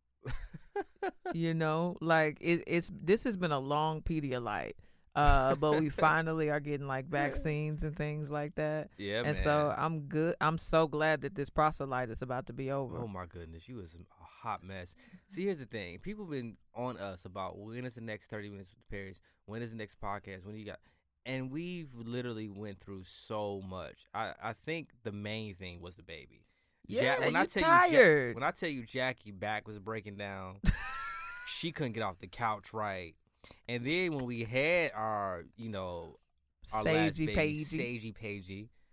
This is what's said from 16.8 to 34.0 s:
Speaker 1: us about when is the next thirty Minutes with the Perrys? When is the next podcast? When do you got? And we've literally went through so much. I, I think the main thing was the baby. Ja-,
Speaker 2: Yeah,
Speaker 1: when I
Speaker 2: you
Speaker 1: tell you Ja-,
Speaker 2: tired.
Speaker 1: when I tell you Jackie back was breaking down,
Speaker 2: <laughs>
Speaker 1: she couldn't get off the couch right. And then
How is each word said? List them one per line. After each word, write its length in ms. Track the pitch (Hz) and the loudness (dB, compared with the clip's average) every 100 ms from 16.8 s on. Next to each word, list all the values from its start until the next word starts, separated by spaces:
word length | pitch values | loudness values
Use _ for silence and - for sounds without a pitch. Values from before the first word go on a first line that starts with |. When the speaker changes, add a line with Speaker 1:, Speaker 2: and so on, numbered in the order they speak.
| 123 113 | -6 -4
Speaker 1:
us 280 | 98 92 95 | -8 -8 -10
about 320 | 98 92 85 | -8 -8 -8
when 260 | 107 120 127 | -10 -8 -8
is 100 | 120 | -8
the 60 | |
next 280 | 113 107 - | -8 -10 -8
thirty 200 | 107 104 | -10 -8
Minutes 200 | 101 92 | -12 -16
with 180 | - - | -20 -12
the 60 | 104 | -10
Perrys? 240 | 98 90 _ _ - | -10 -14 _ _ -10
When 140 | 110 | -8
is 100 | 120 | -8
the 60 | 113 | -8
next 220 | 107 - | -10 -8
podcast? 460 | 104 101 98 95 95 | -6 -6 -8 -12 -10
When 80 | |
do 60 | 107 | -10
you 60 | 104 | -10
got? 120 | - _ _ _ _ 123 | -12 _ _ _ _ -6
And 260 | 131 131 | -4 -4
we've 380 | 147 175 175 147 120 | -6 -6 -6 -8 -10
literally 520 | 113 123 123 110 110 | -6 -4 -4 -4 -6
went 320 | 98 107 98 | -8 -10 -10
through 240 | - 95 90 | -12 -12 -12
so 560 | - - 107 104 101 95 | -14 -6 -2 -2 -4 -6
much. 280 | 92 76 - - | -8 -8 -12 -10
I, 200 | 107 104 - | -6 -6 -6
I 120 | 110 113 - | -8 -8 -6
think 240 | 165 - _ | -6 -6 _
the 80 | 113 | -8
main 440 | 101 104 110 107 90 | -6 -6 -6 -6 -10
thing 260 | 92 87 | -12 -10
was 140 | 85 92 | -12 -14
the 80 | |
baby. 420 | 87 82 62 62 _ _ _ _ - | -14 -16 -16 -20 _ _ _ _ -6
Ja-, 140 | 220 | 0
Speaker 2:
Yeah, 180 | 262 269 | 2 2
Speaker 1:
when 160 | - 339 | 4 4
I 60 | |
Speaker 2:
you 60 | - | 2
Speaker 1:
tell 140 | 196 | 4
you 40 | 320 | 6
Ja-, 320 | 339 359 294 | 8 8 10
Speaker 2:
tired. 360 | 202 151 123 113 | 10 8 4 0
Speaker 1:
when 80 | |
I 80 | 147 | -2
tell 180 | - 170 | -2 -4
you 160 | 135 113 | -4 -4
Jackie 460 | 131 127 127 107 | -2 -2 -2 -10
back 360 | 95 104 107 104 | -6 -4 -4 -6
was 120 | 104 | -10
breaking 360 | 95 110 104 101 | -8 -8 -8 -8
down, 420 | 101 95 92 98 | -6 -6 -10 0
Speaker 2:
<laughs> 840 | - - - - - - - - - | 2 2 0 -6 -8 -8 -10 -12 -8
Speaker 1:
she 240 | - 170 | -4 -4
couldn't 220 | 156 135 | -2 -4
get 100 | 110 | -2
off 160 | 104 87 | -4 -4
the 80 | 95 | -10
couch 440 | - 113 107 - | -2 0 0 -4
right. 440 | 110 107 95 85 - _ _ - - - | -4 -4 -4 -8 -14 _ _ -20 -16 -6
And 160 | 120 123 | -4 -2
then 280 | 170 | 0